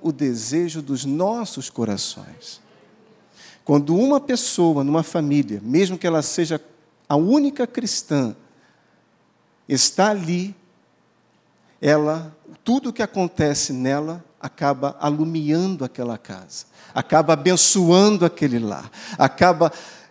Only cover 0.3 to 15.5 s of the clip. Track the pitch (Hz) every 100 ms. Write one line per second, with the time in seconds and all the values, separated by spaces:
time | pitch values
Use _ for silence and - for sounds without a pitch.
0.3 | 117 110 156 175 156 139 131 139 151 190
1.3 | 233 220 - - - 110 98 - - 98
2.3 | 78 - - _ _ _ _ _ _ _
3.3 | _ - - - 143 143 175 262 285 277
4.3 | 247 - - 165 147 139 160 156 170 147
5.3 | 147 120 104 110 156 190 180 180 160 143
6.3 | - 160 156 - _ _ _ - 147 175
7.3 | 294 285 277 240 - 131 - - 147 120
8.3 | - _ _ _ _ _ _ _ _ _
9.3 | _ _ _ - - - - 208 208 165
10.3 | 175 190 196 _ _ _ _ _ _ _
11.3 | _ _ _ _ _ 147 151 151 160 160
12.3 | - - - - 262 254 220 214 196 175
13.3 | - 151 143 - 131 131 139 156 170 -
14.3 | _ 131 - 147 139 139 - 147 147 160
15.3 | 160 147